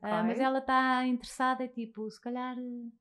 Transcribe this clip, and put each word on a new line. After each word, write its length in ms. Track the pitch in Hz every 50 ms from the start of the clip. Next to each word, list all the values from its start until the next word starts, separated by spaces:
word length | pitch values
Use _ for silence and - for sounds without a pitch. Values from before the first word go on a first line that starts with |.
| -
ah, 200 | 208 214 214 220
mas 160 | 226 233 233
ela 200 | 262 262 262 269
está 460 | 262 269 262 262 262 262 254 254 254
interessada, 600 | 254 247 247 - - - - 262 254 262 254 254
é 20 | 247
tipo, 420 | 247 233 226 226 - 208 220 214
se 120 | 214 -
calhar, 360 | - 247 240 247 247 254 254 247
eh, 320 | 247 247 240 240 240 233 226 _